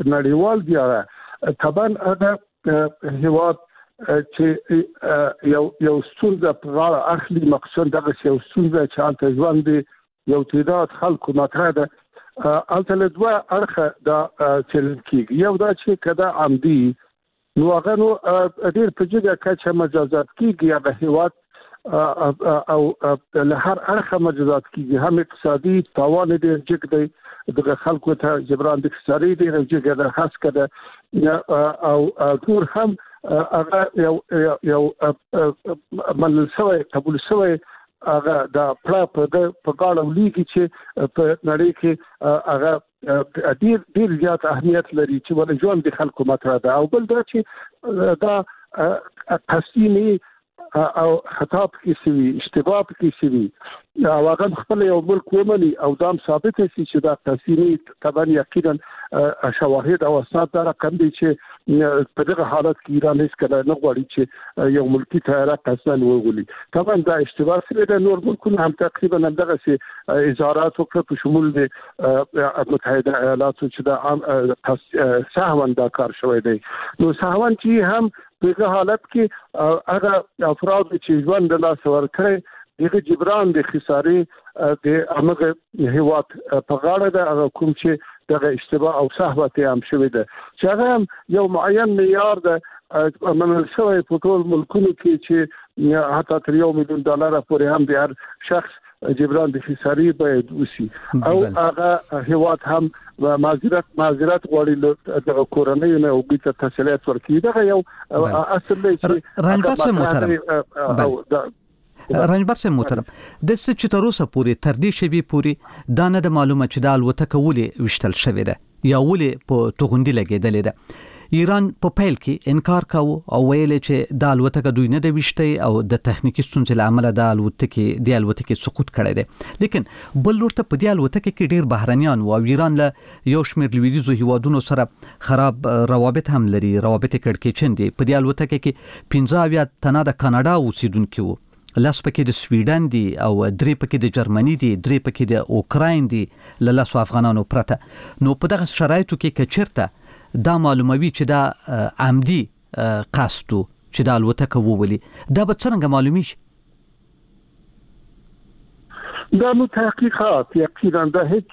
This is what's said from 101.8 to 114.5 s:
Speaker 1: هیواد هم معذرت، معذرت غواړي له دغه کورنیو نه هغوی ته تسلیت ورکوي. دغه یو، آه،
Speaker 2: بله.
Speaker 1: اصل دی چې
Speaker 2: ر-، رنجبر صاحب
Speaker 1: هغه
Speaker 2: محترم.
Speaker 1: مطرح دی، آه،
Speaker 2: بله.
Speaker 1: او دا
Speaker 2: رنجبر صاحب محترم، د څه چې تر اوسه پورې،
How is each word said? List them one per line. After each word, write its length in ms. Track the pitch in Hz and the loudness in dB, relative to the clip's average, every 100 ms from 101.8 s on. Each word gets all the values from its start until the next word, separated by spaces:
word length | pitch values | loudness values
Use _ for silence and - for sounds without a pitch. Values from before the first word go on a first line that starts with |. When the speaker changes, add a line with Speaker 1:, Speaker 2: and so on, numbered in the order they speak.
| 175 175 - | 0 0 -2
Speaker 1:
هیواد 460 | 147 135 160 170 - - | -8 -2 0 2 0 -2
هم 240 | 160 160 - - - | -2 -2 -6 -18 -4
معذرت، 640 | 143 143 151 151 233 175 - 156 | 0 2 2 0 0 -2 -2 -2
معذرت 480 | 156 139 160 175 - | -2 0 0 0 0
غواړي 280 | 151 151 143 147 | 0 2 2 0
له 120 | 147 - 147 151 | 0 -4 -4 -2
دغه 180 | 135 135 | 0 0
کورنیو 540 | 147 135 139 170 160 | 0 0 2 2 2
نه 100 | 151 | 2
هغوی 300 | 131 131 143 | 0 0 -2
ته 140 | 147 | -2
تسلیت 560 | - 131 - 139 143 - | -4 -4 -2 -2 -2 -2
ورکوي. 320 | 120 - 151 | -6 0 0
دغه 240 | 226 226 202 | 2 2 2
یو، 180 | 196 185 - - | 2 -2 -10 -6
آه، 80 | 151 | -2
Speaker 2:
بله. 380 | 160 151 160 185 | 0 -2 -2 -4
Speaker 1:
اصل 180 | - 190 | -2 -2
دی 220 | 196 175 | 0 0
چې 100 | 180 | 0
Speaker 2:
ر-، 400 | 175 - - 170 | -2 -4 -4 0
رنجبر 280 | 196 262 269 | 2 0 0
صاحب 200 | 294 185 | 2 2
Speaker 1:
هغه 80 | |
Speaker 2:
محترم. 280 | 170 160 139 | 2 0 0
Speaker 1:
مطرح 60 | 160 | -2
دی، 0 | 156 151 - 147 | -2 -4 -4 -6
آه، 120 | 139 | -2
Speaker 2:
بله. 120 | 123 143 | 0 0
Speaker 1:
او 200 | 127 - | -2 -2
دا 160 | 147 135 - _ _ _ _ - | -2 -2 -10 _ _ _ _ -4
Speaker 2:
رنجبر 440 | 160 170 190 196 233 | 0 2 2 0 -2
صاحب 200 | 202 139 | 0 0
محترم، 280 | 113 123 120 - - - 156 | 0 -2 -6 -14 -20 -6 -2
د 80 | |
څه 220 | 233 - 240 | 0 -2 -2
چې 140 | 220 | 0
تر 100 | 202 | 0
اوسه 260 | 233 208 151 | 0 0 -2
پورې، 300 | 131 120 | 0 0